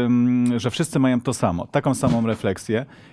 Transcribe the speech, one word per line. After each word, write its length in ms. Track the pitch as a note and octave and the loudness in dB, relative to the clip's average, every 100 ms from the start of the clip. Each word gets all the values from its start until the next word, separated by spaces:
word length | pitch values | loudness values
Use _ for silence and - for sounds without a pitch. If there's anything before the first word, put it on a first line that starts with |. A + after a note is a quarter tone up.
ym, 480 | A#2+ B2 B2 B2 B2 A#2+ | 2 2 2 2 0 0
że 140 | B2 | -2
wszyscy 280 | - D#3+ D#3 | -4 -2 0
mają 220 | C3 B2 | 2 0
to 140 | B2+ | -2
samo, 320 | A#2+ A2 E2+ - | -2 0 -2 -2
taką 280 | D3 C#3 | -2 0
samą 320 | B2+ C3 A#2 A2+ | 0 2 2 0
refleksję. 600 | A2 A2 F#2+ - A2 C3+ - - | 0 -2 -4 -2 -4 -4 -14 -20